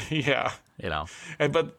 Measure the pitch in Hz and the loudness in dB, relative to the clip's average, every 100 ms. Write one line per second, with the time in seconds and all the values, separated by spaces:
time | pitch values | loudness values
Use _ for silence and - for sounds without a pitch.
0 | - 156 139 123 - - _ - 95 76 | -2 0 2 2 2 -4 _ -8 -4 -4
1 | 82 - - - 147 165 160 | -4 -10 -14 0 2 4 2